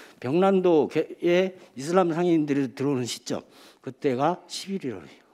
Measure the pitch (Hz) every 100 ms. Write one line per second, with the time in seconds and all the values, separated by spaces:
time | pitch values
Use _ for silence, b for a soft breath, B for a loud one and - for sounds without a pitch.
0 | B B 123 170 190 190 180 160 117 156
1 | - - 175 175 190 185 B 120 143 185
2 | 175 160 180 165 147 139 131 - 139 127
3 | 117 - - 92 - B B B 139 -
4 | 143 123 151 175 - - 190 196 135 95
5 | 69 - _